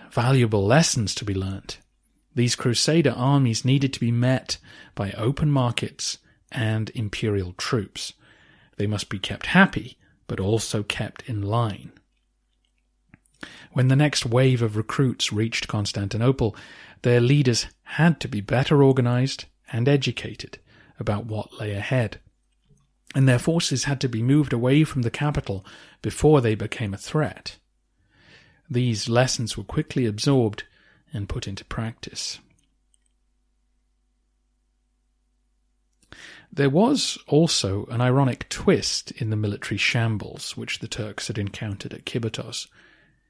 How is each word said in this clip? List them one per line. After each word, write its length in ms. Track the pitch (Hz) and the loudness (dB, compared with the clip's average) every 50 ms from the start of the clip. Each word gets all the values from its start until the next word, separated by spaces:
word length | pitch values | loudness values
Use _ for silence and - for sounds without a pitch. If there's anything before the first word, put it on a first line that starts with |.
| - - | -20 -6
valuable 540 | - - 117 127 139 131 120 110 110 101 98 | -2 0 2 4 4 4 4 4 2 2 4
lessons 480 | 101 127 156 165 - - 127 107 95 - | 6 6 6 6 4 2 -2 -2 -2 -4
to 100 | - 113 | -4 -4
be 80 | 104 95 | -4 -2
learnt. 460 | 95 95 95 95 98 - - - - _ _ _ _ _ _ _ _ _ _ - | -2 -2 -4 -6 -8 -10 -14 -18 -18 _ _ _ _ _ _ _ _ _ _ 0
These 220 | 120 120 120 - | 0 0 2 0
Crusader 560 | - - 127 113 - - - 156 170 143 131 | 0 0 0 0 2 2 4 4 4 4 2
armies 540 | 110 - 123 139 143 139 135 117 113 - - | 2 2 2 4 4 4 4 2 0 0 2
needed 260 | 127 135 139 139 131 | 2 2 4 2 0
to 80 | - - | -2 -2
be 140 | 120 117 120 | -2 0 2
met 460 | 117 123 127 131 - - - - - - - - - - - _ | 2 2 2 2 0 -2 -6 -10 -10 -10 -18 -20 -20 -20 -12 _
by 160 | - 101 95 | -6 -6 -4
open 400 | - - 110 123 139 - 160 147 | -4 -2 -2 -2 0 0 0 2
markets 680 | 143 135 123 120 117 - - - - - - - - - _ _ _ _ _ _ - | 2 2 2 0 -2 -4 -6 -8 -8 -8 -8 -8 -10 -10 _ _ _ _ _ _ -6
and 360 | 135 113 110 110 110 107 - - | -2 -2 0 0 -2 -4 -4 -6
imperial 560 | 123 110 101 - - 117 110 101 98 92 90 | -6 -6 -6 -6 -4 -2 0 0 0 -2 -4
troops. 600 | 92 - - - - 113 98 - - - - - - _ _ _ _ _ _ _ _ _ _ _ _ | -8 -8 -4 -2 -2 -2 -2 -4 -10 -12 -12 -12 -14 _ _ _ _ _ _ _ _ _ _ _ _
They 100 | - 101 | -6 -4
must 220 | 104 104 98 - - | -2 -4 -4 -6 -8
be 100 | 98 95 | -8 -8
kept 280 | - - - - - | -6 -8 -8 -8 -4
happy, 500 | - - 180 190 - - - - - - _ _ _ _ _ _ | 2 4 6 6 4 2 -4 -10 -10 -16 _ _ _ _ _ _
but 140 | - 110 - | -8 -6 -2
also 440 | 95 101 110 110 - - - 110 101 | 0 0 0 0 -2 -4 -4 -4 -4
kept 380 | - - - 110 - - - - | -6 -6 -6 -8 -8 -10 -12 -10
in 140 | - 113 101 | -8 -6 -4
line. 500 | 101 98 107 120 117 110 95 - 64 - - _ _ _ _ _ _ _ _ _ _ _ _ _ _ _ _ _ _ _ _ _ _ _ - _ _ _ _ _ - - - - - - - | -2 -2 0 0 0 -2 -4 -8 -14 -20 -20 _ _ _ _ _ _ _ _ _ _ _ _ _ _ _ _ _ _ _ _ _ _ _ -20 _ _ _ _ _ -18 -18 -18 -20 -20 -4 -2
When 160 | 127 127 131 | 2 2 4
the 80 | 135 | 4
next 280 | 139 151 147 - - - | 4 4 2 0 -2 -2
wave 360 | 120 113 123 131 131 127 117 | 2 2 4 4 4 4 2
of 160 | 120 110 104 | 0 0 -2
recruits 560 | 107 - - - - 139 123 - - - - 107 | -4 -4 -2 0 0 0 0 0 -2 -4 -2 0
reached 340 | 104 113 117 - - - | -2 -2 -2 -2 -6 -6
Constantinople, 880 | - - 107 104 113 - 107 101 98 - 107 117 131 131 - 127 107 - - - - - - - - - _ | -4 -4 -4 -2 -4 -4 -4 -4 -4 -2 0 2 2 2 2 0 -2 -2 -6 -14 -20 -20 -20 -20 -20 -12 _
their 180 | - 123 120 120 | 2 4 4 4
leaders 460 | 120 123 143 147 139 127 117 - - - - _ _ | 6 4 4 4 4 4 2 0 -2 -6 -12 _ _
had 380 | - - - 151 175 156 - | -6 0 4 4 4 4 2
to 80 | - 120 | -4 -6
be 100 | 135 104 | -6 -6
better 420 | 101 - 131 120 143 - 160 143 | -4 0 0 0 2 4 6 6
organized 640 | 139 135 131 131 120 120 123 123 131 135 - - - - _ _ _ - | 6 6 6 4 2 2 2 0 0 -2 -4 -8 -14 -18 _ _ _ -6
and 200 | - 113 120 139 | -4 0 2 4
educated 680 | 143 139 131 127 - - - 110 107 - - - - - _ _ _ _ _ _ _ | 4 2 2 -2 -4 -6 -8 -10 -12 -14 -14 -16 -18 -20 _ _ _ _ _ _ _
about 280 | - 110 107 104 104 113 | -6 -4 -4 -4 -4 -4
what 340 | 113 107 107 - - - - | -6 -8 -8 -8 -10 -10 -10
lay 140 | 117 104 101 | -8 -6 -6
ahead, 480 | 98 - - 135 131 113 101 - - _ _ _ _ _ _ _ _ _ _ _ _ _ _ _ _ _ - - | -6 -4 -2 0 0 0 -2 -6 -12 _ _ _ _ _ _ _ _ _ _ _ _ _ _ _ _ _ -4 2
and 140 | 139 135 | 4 6
their 100 | 131 123 | 6 4
forces 460 | 120 - 165 165 170 - - 139 117 - | 4 2 2 2 2 0 0 -2 -2 -2
had 160 | 139 139 127 | -2 -2 -2
to 80 | - | -2
be 160 | 123 117 110 117 | -2 -2 0 2
moved 300 | 127 143 151 143 127 131 | 4 4 4 4 2 0
away 320 | 117 120 127 139 151 160 | 0 2 4 4 4 4
from 160 | - - 131 | 4 0 -2
the 100 | 120 113 | -2 -2
capital 540 | - - 147 147 143 143 - - 98 95 - - - - - - _ _ | -2 -2 -2 -2 -2 -2 -4 -4 -6 -8 -10 -14 -20 -20 -20 -20 _ _
before 380 | - 101 - - - 151 151 139 | -8 -6 -2 4 6 6 6 6
they 160 | 117 113 110 | 6 2 0
became 380 | 101 104 - - - 120 101 98 | 0 -4 -8 -6 -6 -4 -6 -6
a 40 | |
threat. 600 | - - - - 156 147 92 - - - - - - _ _ _ _ _ _ _ _ _ _ _ _ _ _ - - _ _ _ _ _ - | -8 -8 -4 -2 -2 -2 -2 -6 -10 -14 -16 -16 -16 _ _ _ _ _ _ _ _ _ _ _ _ _ _ -20 -20 _ _ _ _ _ -4
These 380 | 120 123 127 123 113 101 - | -2 0 0 0 0 -2 -2
lessons 480 | - 117 120 131 127 - - 117 104 - | 0 2 2 2 2 0 -4 -6 -6 -6
were 80 | - 101 | -10 -10
quickly 420 | - - 151 156 - - 143 123 | -6 -4 -4 -4 -4 -2 -2 -2
absorbed 600 | 110 104 107 - 143 139 131 117 107 104 - - _ _ _ _ _ _ _ _ _ - | -2 -2 0 0 2 4 4 2 2 -2 -6 -12 _ _ _ _ _ _ _ _ _ -8
and 160 | 110 101 - | -8 -8 -6
put 180 | - 123 - | -8 -8 -8
into 160 | 101 98 - - | -8 -10 -12 -12
practice. 760 | - - 123 113 117 113 - - - - - - - - - _ _ _ _ _ _ _ _ _ _ _ _ _ _ _ _ _ _ _ _ _ _ _ _ _ _ _ _ _ _ _ _ _ _ _ _ _ _ _ _ _ _ _ _ _ _ _ _ _ _ _ _ _ _ _ _ _ _ _ _ _ _ _ _ _ _ _ _ _ _ _ _ _ _ - - - - - - - _ | -10 -8 -8 -8 -8 -10 -12 -16 -14 -12 -10 -10 -10 -12 -14 _ _ _ _ _ _ _ _ _ _ _ _ _ _ _ _ _ _ _ _ _ _ _ _ _ _ _ _ _ _ _ _ _ _ _ _ _ _ _ _ _ _ _ _ _ _ _ _ _ _ _ _ _ _ _ _ _ _ _ _ _ _ _ _ _ _ _ _ _ _ _ _ _ _ -20 -20 -20 -20 -20 -20 -20 _
There 180 | - 143 139 139 | -2 0 2 4
was 480 | 135 170 220 254 294 220 - - - - - | 4 4 4 4 4 2 0 -4 -6 -8 -2
also 580 | - 143 151 170 - - - - 98 95 101 113 | 2 4 4 4 4 2 0 -2 -2 -2 -4 -4
an 160 | - 117 117 | -4 -2 0
ironic 480 | 123 127 127 139 139 127 - - - - | 2 4 4 4 2 2 0 -4 -8 -10
twist 640 | - - - 202 165 - - - - - - - | -10 0 2 2 2 2 0 -2 -4 -6 -8 -10
in 180 | - - 117 110 | -8 -6 -4 -2
the 80 | 107 | -2
military 400 | 104 107 104 101 - - - 113 | -2 -2 -2 -4 -6 -6 -6 -4
shambles 800 | 98 - - - 120 117 113 110 98 - - - - - - - | -2 0 0 0 0 0 0 -2 -4 -6 -10 -12 -12 -12 -12 -10
which 220 | - 113 - - - | -10 -10 -10 -8 -10
the 100 | - 107 | -10 -10
Turks 380 | - - 107 104 98 - - | -8 -8 -8 -8 -10 -8 -8
had 100 | - 101 | -6 -4
encountered 560 | 107 101 98 - - 120 107 101 98 - - - | -4 -6 -6 -6 -8 -8 -8 -8 -8 -10 -12 -14
at 100 | - - | -12 -10
Kibitos. 640 | - - 127 113 110 - - - 113 113 - - - _ _ _ _ _ _ _ _ _ _ _ | -8 -6 -4 -4 -4 -6 -8 -10 -10 -12 -12 -12 -14 _ _ _ _ _ _ _ _ _ _ _